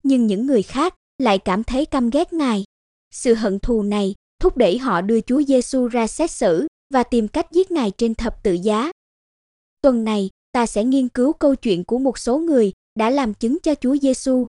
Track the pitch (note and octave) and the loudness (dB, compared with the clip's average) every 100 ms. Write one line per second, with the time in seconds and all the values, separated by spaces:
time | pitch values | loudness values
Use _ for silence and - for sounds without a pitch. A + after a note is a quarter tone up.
0 | C#4 C4+ A3 F#3+ C4+ B3 F#3 B3+ E4+ _ | 2 2 2 0 2 0 0 -2 -4 _
1 | _ - B3 G3 - F#3 A3+ C4 D#4 C#4 | _ -4 0 0 0 -4 -2 -2 -2 -2
2 | A#3 C#4 F4 E4+ C4+ G#3 G3+ _ _ _ | 0 0 -2 -2 -2 -2 -6 _ _ _
3 | _ - B3+ A3+ A3 G3 - A3+ G3+ G#3 | _ -4 0 2 0 -2 -2 -2 0 -2
4 | G3 G3+ _ _ F#4 C4 G3 A#3 C4 F3 | -2 -6 _ _ -2 2 2 2 0 -2
5 | G3 A3+ - C4 C#4+ C4 - C4 B3 A#3+ | 0 -2 0 0 2 2 2 -2 0 -2
6 | A3 - E4 - G#3 E3 D4+ _ _ C4+ | -2 -2 -4 0 0 0 -2 _ _ -2
7 | A#3+ A#3+ G#3+ D4 E4+ E4 F#4+ E4+ G#3+ - | 2 0 0 -4 0 0 0 -2 -4 -2
8 | A#3 A3+ A3+ - G#3+ F3 G3+ G#3 D4 - | -2 -2 -6 -2 -2 0 0 -2 -2 -8
9 | _ _ _ _ _ _ _ _ C#4+ A#3+ | _ _ _ _ _ _ _ _ 2 2
10 | A3 G#3+ F#3+ _ _ B3 A#3 G#3 A#3 C4+ | 0 -2 -4 _ _ -2 0 0 0 0
11 | B3+ - B3+ E4 D4 C4+ A#3+ F3 F3+ A#3+ | 0 0 0 2 0 2 0 -2 -2 -2
12 | C4+ - - C#4 E4+ C4+ G#3 - _ - | -2 -2 -2 -2 2 2 2 -2 _ -4
13 | A3 C#4 A#3+ G3+ A3+ D#4+ D#4+ C#4+ B3 C#4+ | 0 0 -2 -2 -2 -2 -2 -2 0 0
14 | C#4 B3+ C4+ B3+ A#3+ | 0 0 0 0 -2